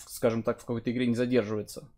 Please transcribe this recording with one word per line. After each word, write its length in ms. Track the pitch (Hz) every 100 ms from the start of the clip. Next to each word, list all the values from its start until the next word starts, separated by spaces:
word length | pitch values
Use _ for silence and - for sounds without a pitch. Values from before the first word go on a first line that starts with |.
| -
скажем 340 | - 120 113
так, 140 | 117 117
в 60 | -
какой-то 260 | 117 123
игре 160 | 120 123
не 80 | 117
задерживается. 720 | 123 123 104 107 - - -